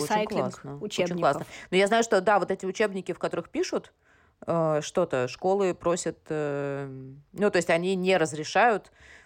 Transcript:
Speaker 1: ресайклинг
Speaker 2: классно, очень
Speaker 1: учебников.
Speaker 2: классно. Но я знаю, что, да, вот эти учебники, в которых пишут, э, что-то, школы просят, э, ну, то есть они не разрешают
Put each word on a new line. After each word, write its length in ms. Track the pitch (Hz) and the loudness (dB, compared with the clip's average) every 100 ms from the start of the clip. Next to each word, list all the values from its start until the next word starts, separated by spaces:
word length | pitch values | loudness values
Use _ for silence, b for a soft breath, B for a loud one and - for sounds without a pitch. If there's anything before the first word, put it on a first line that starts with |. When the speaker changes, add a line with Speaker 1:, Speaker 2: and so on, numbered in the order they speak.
Speaker 1:
ресайклинг 540 | - 214 214 180 127 | 0 0 -2 -2 -4
Speaker 2:
классно, 220 | - 139 143 | -6 -14 -12
очень 100 | 208 - | -6 -2
Speaker 1:
учебников. 160 | 175 175 | -2 0
Speaker 2:
классно. 260 | 160 139 - B B | 0 0 -4 B B
Но 60 | 185 | 2
я 80 | 196 | 4
знаю, 160 | 226 | 4
что, 180 | 226 196 | 4 2
да, 180 | 190 202 | 4 4
вот 100 | 175 | 2
эти 160 | 190 185 | -4 -4
учебники, 460 | 180 214 190 180 | -2 -2 -2 -6
в 60 | 165 | -4
которых 280 | 170 175 - | -4 -4 -6
пишут, 440 | 302 370 262 - _ b b b b - | -4 -2 -4 -6 _ b b b b -2
э, 340 | 165 160 151 | 0 2 0
что-то, 460 | 151 - 170 131 123 | 0 0 0 0 -2
школы 460 | - 185 196 190 | -2 0 2 0
просят, 440 | - 170 175 165 - - | 0 0 0 -2 -8 -6
э, 580 | 156 147 143 143 139 139 131 131 139 - | -4 -4 -4 -4 -6 -8 -12 -14 -18 -14
ну, 180 | - 202 | -2 2
то 60 | 185 | 2
есть 120 | 170 | 2
они 240 | 170 180 190 | 2 2 0
не 200 | 185 185 | 2 2
разрешают 720 | 156 151 151 196 240 202 - B B B | 2 -4 -2 4 4 4 -4 B B B